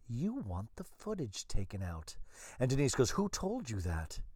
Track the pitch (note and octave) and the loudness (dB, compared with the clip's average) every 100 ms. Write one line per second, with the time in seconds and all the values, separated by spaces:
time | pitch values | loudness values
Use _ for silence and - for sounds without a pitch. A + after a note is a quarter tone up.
0 | - A#2 F#3 C4 A#2 F2+ A2 - F#3 - | -4 0 0 0 -2 -4 -4 -8 -14 -10
1 | - G#3 A#2+ - - A2+ G2 G2 F#2 E2 | -6 -2 -2 -4 2 2 2 -2 -4 -4
2 | - - - - - - B2+ C3+ C#3+ - | -8 -8 -10 -10 -16 0 2 4 4 6
3 | A#2+ - G3+ - F#3+ B3 D#3 G#2 F2+ E2 | 6 6 0 0 -2 -2 -2 -2 0 -2
4 | D#2 - - | -2 -6 -8